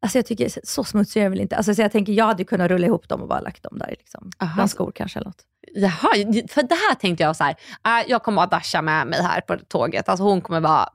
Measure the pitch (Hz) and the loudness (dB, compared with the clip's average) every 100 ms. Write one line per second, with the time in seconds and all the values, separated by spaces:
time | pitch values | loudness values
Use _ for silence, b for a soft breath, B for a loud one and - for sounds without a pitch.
0 | 226 254 233 214 240 - - - 247 214 | 0 -2 -2 -2 -2 -4 -8 -6 -2 0
1 | 208 - 202 190 196 - 202 208 214 220 | 0 2 0 0 -2 -2 0 2 2 2
2 | 202 208 220 208 202 190 175 180 175 170 | 0 2 2 2 -2 0 2 2 2 0
3 | _ - - 64 - - - - - - | _ -8 -4 -4 -4 -12 -14 -12 -10 -12
4 | _ - 190 - 180 170 196 - - - | _ -20 -20 -8 -6 0 0 0 -8 -6
5 | - - - 180 _ _ - - 196 165 | -10 -8 -12 -14 _ _ -14 -2 0 2
6 | 330 320 262 220 233 - 262 339 415 277 | 2 2 2 0 0 -2 0 2 2 0
7 | 190 170 156 160 147 143 B B - 233 | -2 0 0 2 0 -2 B B 0 0
8 | - 240 - 202 180 165 - 175 160 156 | 2 0 0 2 2 0 -2 -2 0 0
9 | 127 - 175 170 - 175 - - 117 - | 0 -2 0 -2 -4 -6 -4 -2 -2 -2
10 | - 185 202 190 185 165 160 156 - | -2 0 2 2 0 0 4 4 2